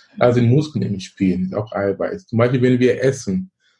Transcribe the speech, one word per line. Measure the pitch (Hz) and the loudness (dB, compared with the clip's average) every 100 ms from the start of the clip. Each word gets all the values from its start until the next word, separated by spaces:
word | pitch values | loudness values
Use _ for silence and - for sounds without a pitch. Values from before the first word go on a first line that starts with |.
| _ - | _ 0
da | 123 | 2
sind | 120 117 | 4 4
Muskeln | 139 151 104 | 2 0 -4
im | 92 95 | -4 -6
Spiel, | - - 95 92 | -10 -2 0 0
ist | 92 - | -2 -6
auch | 110 | -6
Eiweiß. | 95 101 95 85 98 - | -4 -4 -2 -6 -8 -4
Zum | 113 | 0
Beispiel, | 123 131 | 2 2
wenn | 127 123 | 2 4
wir | 123 120 | 2 2
essen, | 135 139 - 92 92 _ _ _ | -2 -2 -4 -6 -6 _ _ _